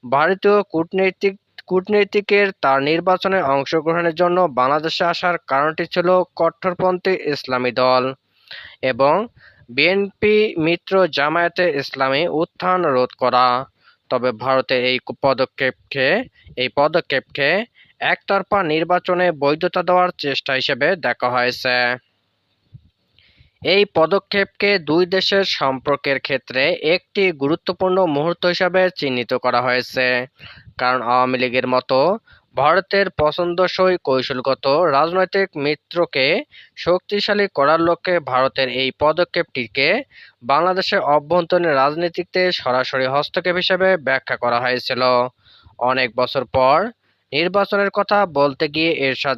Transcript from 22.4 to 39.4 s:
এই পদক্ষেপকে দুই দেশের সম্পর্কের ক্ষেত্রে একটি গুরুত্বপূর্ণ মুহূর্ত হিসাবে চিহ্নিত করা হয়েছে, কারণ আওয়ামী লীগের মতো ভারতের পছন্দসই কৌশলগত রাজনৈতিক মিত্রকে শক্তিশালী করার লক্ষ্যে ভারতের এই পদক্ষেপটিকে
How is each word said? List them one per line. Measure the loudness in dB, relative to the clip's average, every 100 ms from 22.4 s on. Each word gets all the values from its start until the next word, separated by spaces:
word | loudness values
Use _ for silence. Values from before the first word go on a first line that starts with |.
| _ _ _ -20 _ _ _ _ _ _ _ _
এই | 0 2 2 2
পদক্ষেপকে | 2 2 0 -4 -4 -2 0 0 0
দুই | 0 2
দেশের | 0 0 0 0 -2
সম্পর্কের | -2 -2 -2 -2 -2 -4 -2
ক্ষেত্রে | -6 -4 -2 0 0 0
একটি | -2 _ -2 0 0
গুরুত্বপূর্ণ | -2 -2 -4 -2 0 2 0
মুহূর্ত | 0 -2 -2 -2
হিসাবে | 0 0 2 0 -2
চিহ্নিত | -4 -4 -2 -2
করা | 0 0 0
হয়েছে, | 0 -2 -2 0 0 -4 _ -20 -20 -20 -4
কারণ | -2 0 0
আওয়ামী | 2 2 0
লীগের | -2 -2 0
মতো | -2 0 0 2 -2 _ -20 _ 0
ভারতের | 2 2 0 0 0 0
পছন্দসই | -2 0 -2 0 0 2 0 0 0
কৌশলগত | -2 -2 -4 -4 -2 0 2 2 2
রাজনৈতিক | 2 0 0 0 -2 -2
মিত্রকে | -4 -4 -6 -2 -2 0 0 0 -2 -14 -20 -8
শক্তিশালী | -2 -2 0 -4 -2 0 -2 0
করার | 2 2 2
লক্ষ্যে | 0 0 -2 0
ভারতের | 0 0 0 -4 -2
এই | -4 0
পদক্ষেপটিকে | 0 2 -2 -2